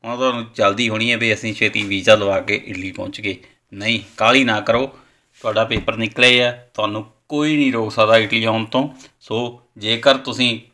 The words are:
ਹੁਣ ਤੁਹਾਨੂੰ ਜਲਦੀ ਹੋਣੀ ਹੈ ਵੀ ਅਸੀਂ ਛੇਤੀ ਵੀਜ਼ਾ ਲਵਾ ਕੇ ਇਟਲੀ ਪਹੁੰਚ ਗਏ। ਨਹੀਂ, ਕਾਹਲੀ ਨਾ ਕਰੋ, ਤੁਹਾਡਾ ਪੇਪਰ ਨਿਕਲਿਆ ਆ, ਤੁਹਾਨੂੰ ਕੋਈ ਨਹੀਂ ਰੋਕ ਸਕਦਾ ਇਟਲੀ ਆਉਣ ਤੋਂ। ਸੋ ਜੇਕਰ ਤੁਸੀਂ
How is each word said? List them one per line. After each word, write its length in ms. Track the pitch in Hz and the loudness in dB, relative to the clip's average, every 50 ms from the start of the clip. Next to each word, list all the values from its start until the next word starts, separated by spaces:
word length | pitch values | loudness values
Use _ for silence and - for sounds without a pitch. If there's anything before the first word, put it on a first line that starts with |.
| - | -10
ਹੁਣ 120 | 117 120 | -10 -6
ਤੁਹਾਨੂੰ 300 | 123 131 131 120 120 113 113 _ | -2 0 0 0 -2 -8 -10 _
ਜਲਦੀ 340 | - 107 98 101 104 123 113 | 0 0 0 2 2 -2 -2
ਹੋਣੀ 220 | 110 110 113 120 | 0 -2 0 0
ਹੈ 60 | 120 | 0
ਵੀ 160 | 113 117 113 107 | 0 2 0 0
ਅਸੀਂ 200 | 104 - 110 104 | 0 -2 -8 -2
ਛੇਤੀ 300 | - 113 104 - 113 104 | 0 -2 0 0 -4 -4
ਵੀਜ਼ਾ 320 | 98 98 95 90 113 110 | -4 -4 0 6 6 6
ਲਵਾ 240 | 104 101 98 95 95 | 6 6 0 0 -2
ਕੇ 220 | 87 92 104 104 - | -2 -2 -4 -4 -4
ਇਟਲੀ 260 | - 98 90 92 95 | -10 -12 -10 -10 -10
ਪਹੁੰਚ 300 | 90 - 95 95 98 - | -10 -10 -12 -12 -12 -8
ਗਏ। 140 | 107 101 92 - - _ _ _ _ _ - | -8 -8 -8 -8 -14 _ _ _ _ _ -16
ਨਹੀਂ, 260 | 98 101 110 117 107 113 - - | -6 -2 -2 -2 -2 -4 -10 -4
ਕਾਹਲੀ 260 | - 110 113 127 135 135 | 0 2 4 6 4 4
ਨਾ 180 | 120 110 107 | 4 2 0
ਕਰੋ, 380 | 104 - 113 120 135 135 - - _ _ _ _ _ _ _ _ | 0 0 0 0 0 -4 -8 -18 _ _ _ _ _ _ _ _
ਤੁਹਾਡਾ 220 | - 113 107 110 113 | -6 -2 0 0 0
ਪੇਪਰ 320 | 113 113 107 - - 113 | 0 -2 -4 -2 -4 -4
ਨਿਕਲਿਆ 540 | 113 113 107 - - 123 127 123 123 123 120 | -4 -6 -6 0 4 4 6 6 4 2 0
ਆ, 20 | 120 - - _ _ | -2 -6 -18 _ _
ਤੁਹਾਨੂੰ 320 | - 107 104 104 110 107 - _ _ _ _ | -4 -4 -4 -4 -8 -10 -12 _ _ _ _
ਕੋਈ 280 | 151 147 151 151 156 | -2 -2 0 0 2
ਨਹੀਂ 160 | 147 143 131 123 | 2 0 0 0
ਰੋਕ 180 | 117 110 107 | 0 -4 -2
ਸਕਦਾ 260 | - 117 110 107 113 | 2 2 4 4 4
ਇਟਲੀ 260 | 113 110 101 113 113 113 | 2 2 0 -2 -2 0
ਆਉਣ 220 | 110 110 113 110 | 0 -2 -2 -4
ਤੋਂ। 240 | 107 - 127 139 151 - - - - _ _ | -2 -2 -2 -2 -2 -8 -16 -20 -20 _ _
ਸੋ 420 | _ - 113 113 120 120 120 - _ _ _ | _ -6 -6 -6 -6 -6 -10 -16 _ _ _
ਜੇਕਰ 400 | 110 104 107 117 113 - 139 135 | -10 -4 -4 -4 2 4 2 2
ਤੁਸੀਂ 420 | 131 131 131 113 113 127 120 113 110 - _ | 2 0 -8 -2 0 0 0 0 -4 -10 _